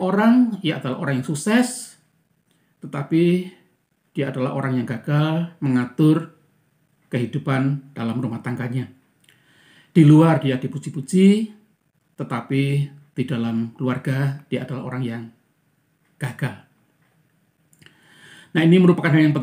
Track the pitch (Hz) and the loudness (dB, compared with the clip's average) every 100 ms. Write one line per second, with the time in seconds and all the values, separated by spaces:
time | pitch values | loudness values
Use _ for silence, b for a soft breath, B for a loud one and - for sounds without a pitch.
0 | 185 196 220 247 233 190 151 147 131 127 | 0 2 4 4 4 0 -4 -4 -6 -6
1 | 135 131 139 147 208 240 247 - - _ | -4 -4 -4 -4 0 2 0 -4 -16 _
2 | _ _ _ _ _ _ _ _ 147 143 | _ _ _ _ _ _ _ _ -12 -10
3 | 143 160 170 180 185 - _ _ _ _ | -2 2 2 0 -4 -16 _ _ _ _
4 | _ - 135 135 135 147 131 127 110 117 | _ -8 -6 -4 -4 -4 -2 -2 -4 -6
5 | - 147 156 165 170 - 139 127 120 - | -2 0 0 -2 -4 -4 -2 -2 -2 2
6 | 156 160 - _ _ _ _ _ _ _ | 2 2 -2 _ _ _ _ _ _ _
7 | _ 120 113 147 - 135 139 143 - 123 | _ -6 -6 -6 -4 -2 0 -2 -8 -10
8 | 117 117 120 110 120 120 120 127 117 - | -6 -6 -6 -6 -8 -8 -6 -6 -8 -14
9 | _ _ _ b b b b b b 175 | _ _ _ b b b b b b 6
10 | 147 151 165 147 135 127 135 143 151 143 | 8 8 6 2 0 -4 -6 -10 -12 -12
11 | - 185 196 214 220 - _ _ _ _ | -2 4 6 4 0 -10 _ _ _ _
12 | _ - - 117 - 135 139 143 143 - | _ -14 -10 -8 -4 -2 0 -2 -4 -8
13 | _ - 127 120 117 113 113 - 127 123 | _ -8 -6 -4 -4 -4 -6 -6 -6 -6
14 | 147 135 139 139 - 123 123 131 127 127 | -4 -2 -2 -6 -8 -8 -8 -10 -10 -8
15 | 120 117 113 _ _ _ _ _ _ _ | -8 -8 -14 _ _ _ _ _ _ _
16 | _ - 127 - 123 101 _ _ _ _ | _ -12 -10 -8 -10 -10 _ _ _ _
17 | _ _ _ _ _ _ _ _ - b | _ _ _ _ _ _ _ _ -20 b
18 | b b b b b 156 165 180 180 170 | b b b b b 2 6 6 6 4
19 | 170 156 156 143 | 4 4 4 2